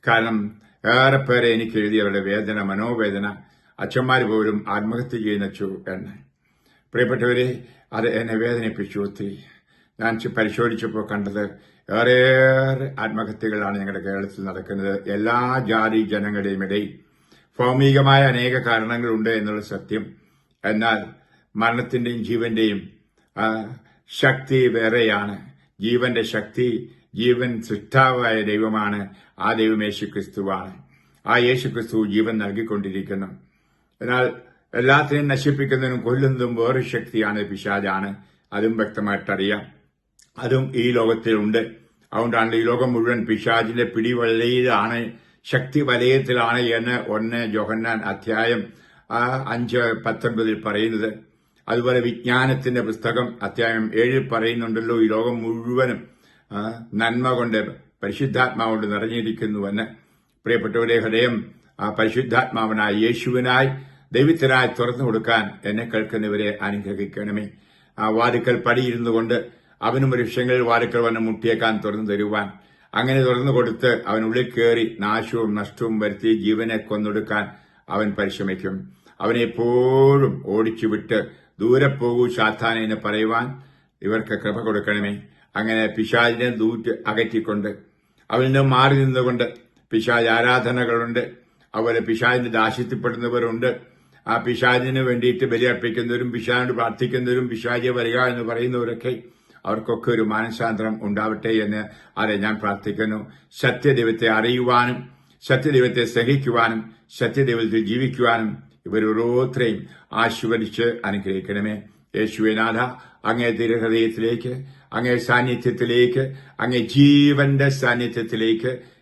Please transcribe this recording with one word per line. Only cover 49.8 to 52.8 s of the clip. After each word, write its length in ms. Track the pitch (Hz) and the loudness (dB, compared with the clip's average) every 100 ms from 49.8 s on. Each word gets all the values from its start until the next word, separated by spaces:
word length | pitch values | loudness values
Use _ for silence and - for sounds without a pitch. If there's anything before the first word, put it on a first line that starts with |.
| 120 110 113 | 0 0 -4
പത്തൊൻപതിൽ 560 | 110 120 110 110 104 | -2 -2 0 0 -2
പറയുന്നത്. 520 | 107 104 113 110 110 107 - _ _ _ - | -2 0 0 0 -4 -6 -18 _ _ _ -4
അതുപോലെ 300 | 117 123 123 | -2 2 2
വിജ്ഞാനത്തിന്റെ 840 | 120 113 123 127 131 131 131 123 | 0 -2 0 2 2 0 0 -2